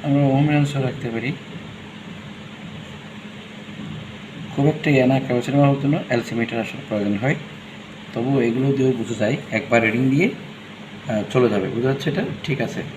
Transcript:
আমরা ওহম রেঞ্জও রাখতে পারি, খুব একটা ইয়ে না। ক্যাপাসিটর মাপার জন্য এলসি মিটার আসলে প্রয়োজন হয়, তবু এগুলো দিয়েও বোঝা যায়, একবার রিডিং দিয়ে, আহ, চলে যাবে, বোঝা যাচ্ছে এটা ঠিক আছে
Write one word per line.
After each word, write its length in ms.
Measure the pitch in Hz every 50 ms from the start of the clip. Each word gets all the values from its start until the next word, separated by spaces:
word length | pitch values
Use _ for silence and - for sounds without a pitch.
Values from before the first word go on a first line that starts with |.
| -
আমরা 200 | 147 139 143 143
ওহম 260 | 139 135 135 147 151
রেঞ্জও 320 | 147 147 143 143 139 139
রাখতে 280 | 135 127 120 - - 120
পারি, 220 | 113 113 - 127 - - - - - - - - - - - - - - - - - - - - - - - - - - - - - - - - - - - - - - - - - - - - - - - - - - - - - - - - - - - - - - - - -
খুব 120 | - 139 147
একটা 220 | 156 156 - 160
ইয়ে 160 | 147 135 127 127
না। 120 | 135 131
ক্যাপাসিটর 380 | 131 - 123 123 117 - 127 143
মাপার 240 | 143 139 139 139 139
জন্য 160 | 139 147 143 - -
এলসি 260 | 127 120 113 - -
মিটার 240 | 117 117 117 123 117
আসলে 220 | 107 - - - - -
প্রয়োজন 300 | 107 104 104 101 104 98
হয়, 180 | 107 135 156 - - - - - - - - - - - - - - - -
তবু 260 | 117 117 131 139 135
এগুলো 320 | 120 117 117 127 135 139
দিয়েও 200 | 135 135 131 131
বোঝা 240 | 127 113 113 107 117
যায়, 220 | 104 107 104 135 - - -
একবার 300 | - 113 104 - 120 117
রিডিং 280 | 113 110 107 117 131 131
দিয়ে, 200 | 131 143 175 240
আহ, 920 | - - - - - - - - - - - - - - - - 117 107 101 - -
চলে 160 | 131 123 117
যাবে, 180 | 104 101 95 95
বোঝা 200 | 98 113 120 131
যাচ্ছে 200 | 139 135 - 151
এটা 140 | 139 180 226 - - - -
ঠিক 180 | - 143 -
আছে 200 | 117 - - 95 85 - -